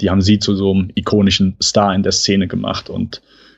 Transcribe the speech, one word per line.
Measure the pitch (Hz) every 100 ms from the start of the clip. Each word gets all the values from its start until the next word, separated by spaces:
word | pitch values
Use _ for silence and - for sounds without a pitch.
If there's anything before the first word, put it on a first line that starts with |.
die | 95
haben | 98
sie | 95 104
zu | - 98
so | 98
einem | 95 92
ikonischen | - - 104 98 - 95 -
Star | - 110 101
in | 95
der | 98
Szene | - - 98 92
gemacht. | 95 98 98 -
Und | 95 - - _ _ -